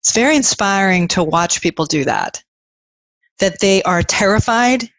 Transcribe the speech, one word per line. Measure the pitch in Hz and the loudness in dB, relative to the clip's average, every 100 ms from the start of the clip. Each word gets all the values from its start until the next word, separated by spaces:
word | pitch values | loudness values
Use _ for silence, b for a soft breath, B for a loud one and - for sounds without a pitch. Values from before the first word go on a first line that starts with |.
it's | - | -2
very | 220 254 302 | 0 2 2
inspiring | 254 - 202 196 196 180 175 | 0 -2 -2 0 2 0 0
to | - | -2
watch | 160 165 170 - | 0 0 -2 -2
people | 175 165 156 | -4 -2 -4
do | 156 | -2
that, | 131 - - - _ _ _ _ _ _ _ _ _ _ | -2 -2 -4 -8 _ _ _ _ _ _ _ _ _ _
that | 196 - | -2 0
they | 202 190 | 2 2
are | - 175 | 2 0
terrified. | 175 - 202 214 - 226 247 254 247 | 0 0 2 2 0 2 2 0 -4